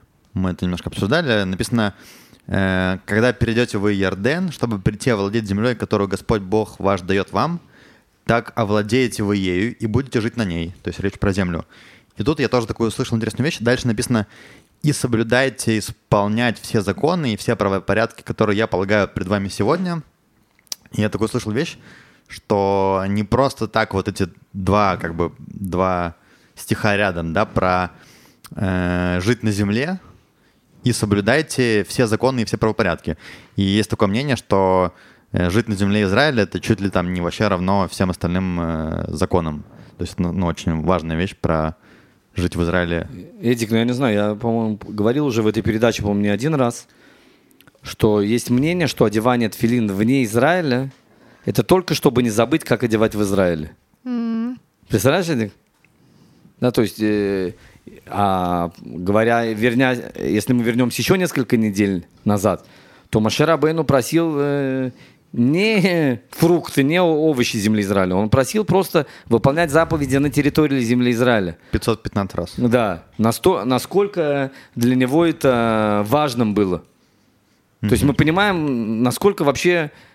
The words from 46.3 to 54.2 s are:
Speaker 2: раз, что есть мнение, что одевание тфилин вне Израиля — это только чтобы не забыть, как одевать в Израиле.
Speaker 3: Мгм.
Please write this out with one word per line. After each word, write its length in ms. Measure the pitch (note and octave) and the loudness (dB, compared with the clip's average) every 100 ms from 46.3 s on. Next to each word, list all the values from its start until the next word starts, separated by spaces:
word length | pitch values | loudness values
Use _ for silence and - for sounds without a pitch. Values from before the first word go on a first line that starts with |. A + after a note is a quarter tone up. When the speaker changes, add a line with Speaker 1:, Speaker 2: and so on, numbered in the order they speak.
| G2+ D3 D3+ | 0 -2 0
Speaker 2:
раз, 320 | A#2+ - - _ _ _ _ _ _ _ - _ | 0 -4 -16 _ _ _ _ _ _ _ -20 _
что 380 | - - A2+ G#2 | -16 0 2 4
есть 280 | G2+ A#2 - | 2 0 0
мнение, 380 | A#2+ D#3 F3+ C#3+ | 0 0 0 -2
что 180 | - A2+ | 2 2
одевание 440 | G#2+ A#2+ B2 A2 | 2 2 2 0
тфилин 420 | - A#2 B2 G#2+ | 0 0 2 0
вне 320 | G2 A2+ C3+ | 0 2 2
Израиля — 680 | A2+ A#2 C#3 F#3 D#3 B2 C3+ - _ _ - _ - | 2 2 2 2 0 -2 -4 -10 _ _ -20 _ -2
это 180 | G2+ | -2
только 300 | A2 F#3 F3+ | 2 0 2
чтобы 300 | C#3+ D3 B2 | 0 2 2
не 60 | A#2+ | 2
забыть, 340 | G#2 A#2 D#3+ | 2 2 0
как 200 | - A#2 | 0 0
одевать 300 | A#2+ A2 A2 G#2 | 2 2 2 2
в 60 | |
Израиле. 540 | G2+ G2 F2+ D#2+ D#2+ - _ _ | 0 2 2 0 -6 -14 _ _
Speaker 3:
Мгм. 540 | B3+ A#3+ | -8 -6